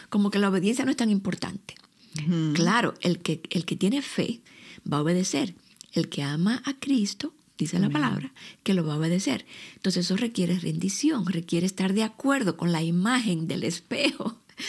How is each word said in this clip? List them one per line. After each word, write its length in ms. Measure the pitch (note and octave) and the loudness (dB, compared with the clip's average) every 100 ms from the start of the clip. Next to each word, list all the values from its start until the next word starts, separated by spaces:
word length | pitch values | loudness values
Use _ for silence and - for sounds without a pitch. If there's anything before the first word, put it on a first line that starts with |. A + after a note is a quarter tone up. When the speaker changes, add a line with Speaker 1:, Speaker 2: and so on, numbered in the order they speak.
| - | -4
Speaker 1:
como 200 | G#3 G3+ | 0 2
que 80 | G3+ | 2
la 100 | G3+ | 2
obediencia 360 | F#3 G3 B3 B3+ | 2 2 2 0
no 60 | |
es 60 | D4+ | 2
tan 120 | A3+ | 2
importante". 640 | G3+ G3 - - - - - - _ _ D#3 D3+ | 2 0 -4 -6 -10 -14 -20 -20 _ _ -4 0
Speaker 2:
Ujú. 260 | E3+ D#3 | 2 2
Speaker 1:
Claro, 400 | D3+ E3 A3+ - - | 2 4 2 0 0
el 180 | F3+ E3 | -2 0
que, 220 | - D#3 - | -2 -6 -4
el 160 | F#3 E3 | -4 -4
que 100 | F#3 | 0
tiene 260 | F#3 C#4 | 0 0
fe 380 | - - - A#3 - - - - - | -2 -4 -4 -6 -12 -20 -20 -12 -4
va 60 | C#3+ | 0
a 40 | |
obedecer. 540 | D3+ F3+ F#3+ C#4+ G#3 - _ - - | 2 2 0 0 -2 -6 _ -20 -6
El 160 | E3 - | -2 -2
que 120 | - | -4
ama 380 | C#3+ D3+ F#3+ B3+ C#4 | -4 0 0 0 -4
a 80 | C4+ | -6
Cristo, 540 | C#4+ C4 G3+ - D#4 - _ - | 0 0 0 -4 -10 -12 _ -6
dice 200 | D3+ F3+ | -2 0
la 80 | - | 2
Speaker 2:
Amén. 140 | D4+ | 2
Speaker 1:
palabra, 320 | C4+ - C4+ - - - | 0 -2 -6 -12 -20 -6
que 100 | - | 0
lo 120 | F#3+ D#3 | 2 2
va 80 | |
a 40 | D3+ | 0
obedecer. 480 | E3 F3+ C#4 A3 - - - - | 2 0 0 -4 -6 -18 -20 -6
Entonces, 300 | G3 F3+ F3 | -2 0 0
eso 100 | F#3+ | 0
requiere 420 | A#3 A#3 F3 F3+ | -2 0 0 0
rendición, 680 | E3 D#3+ F#3+ - D4+ C#4 F3 | -2 -2 -2 0 0 2 0
requiere 400 | E3+ E3+ E3+ F#3 | -2 0 0 0
estar 280 | - F#3+ | 0 0
de 100 | G3+ | 2
acuerdo 540 | A3 - C4+ C#4 G3 D#3+ | 0 0 2 2 2 0
con 140 | E3+ | 2
la 120 | E3 | 2
imagen 640 | E3 F3 G#3 B3+ G#3+ E3 D#3+ | 2 2 2 2 2 0 -2
del 160 | - | -2
espejo. 720 | A2+ - - C4 D4 - - - | -2 -4 -4 0 0 0 -6 -8
<laughs> 40 | _ - | _ -12